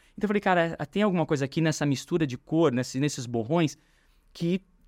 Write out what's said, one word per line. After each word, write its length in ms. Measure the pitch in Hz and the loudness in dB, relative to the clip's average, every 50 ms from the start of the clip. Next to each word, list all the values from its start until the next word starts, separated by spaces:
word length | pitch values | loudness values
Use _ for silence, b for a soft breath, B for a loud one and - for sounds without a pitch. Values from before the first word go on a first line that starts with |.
| b b b | b b b
Então 100 | b 214 | b -2
eu 20 | 202 | 0
falei, 120 | 208 208 | 0 0
"Cara, 360 | - 196 180 175 165 165 160 | 2 2 2 4 2 0 -2
é, 80 | - 147 | -6 -8
tem 160 | - - 196 | -4 -2 0
alguma 240 | 214 208 180 170 151 | 0 2 2 2 0
coisa 200 | - 156 135 139 | 0 0 0 -2
aqui 160 | 131 - 165 | -2 0 0
nessa 260 | 160 156 147 - 156 | 0 0 0 0 0
mistura 400 | 143 135 135 - - 170 165 156 | 0 0 -2 -2 -2 -2 0 0
de 100 | 131 123 | -2 -4
cor, 360 | - _ - 156 165 170 139 | -6 _ -2 2 2 4 4
nesse, 260 | 120 127 123 - - 131 | 2 0 -2 -4 -2 -2
nesses 260 | 147 143 - 139 117 | -2 -2 -2 -6 -8
borrões, 540 | 120 120 117 107 120 165 175 160 143 - - _ _ _ _ _ _ _ _ _ _ | -4 -4 -4 -2 0 2 2 2 0 -2 -6 _ _ _ _ _ _ _ _ _ _
que 280 | - - 170 170 185 185 _ _ _ _ _ | -10 -6 -4 -2 -2 -4 _ _ _ _ _